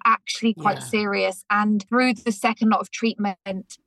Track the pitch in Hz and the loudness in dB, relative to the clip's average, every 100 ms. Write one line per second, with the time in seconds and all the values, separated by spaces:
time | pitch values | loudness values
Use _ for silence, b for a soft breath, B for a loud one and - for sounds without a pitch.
0 | 226 - - - 226 190 202 190 - 214 | 2 0 -2 -2 0 0 0 -2 -2 -2
1 | 208 196 190 185 - 208 214 208 - 240 | 0 0 0 -2 -2 0 2 0 2 2
2 | 254 214 233 214 233 220 220 196 - - | 2 0 -2 -2 -2 2 2 2 0 -4
3 | 226 - 202 185 196 185 - - | -2 -2 -4 -6 -8 -8 -10 -18